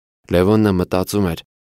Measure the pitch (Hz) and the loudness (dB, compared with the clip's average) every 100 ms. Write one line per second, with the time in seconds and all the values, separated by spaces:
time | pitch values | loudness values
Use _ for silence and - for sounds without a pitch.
0 | _ _ - 90 92 110 104 92 90 92 | _ _ -2 0 2 2 2 0 -2 -4
1 | 90 104 92 82 - _ | -2 -2 -2 -4 -12 _